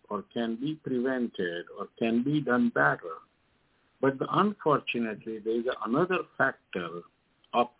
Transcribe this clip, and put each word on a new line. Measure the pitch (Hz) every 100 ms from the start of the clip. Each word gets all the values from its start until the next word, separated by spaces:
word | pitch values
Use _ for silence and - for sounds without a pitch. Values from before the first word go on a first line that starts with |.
| -
or | 101 -
can | 120 113 113
be | 143 156
prevented | 143 127 123 127 117 - 90 85 85 -
or | 95 -
can | 113 117
be | 135 151
done | 123 123 120
better. | 135 143 135 87 - _ _ _ _ _ _ _ -
But | 135 135
the, | -
unfortunately, | 160 208 208 156 139 - 120 113 104 113 110
there | 110 117
is | 120 127
another | 104 135 180 180 - -
factor | 131 - - 92 85 85 - _ _ _ -
of | 117 120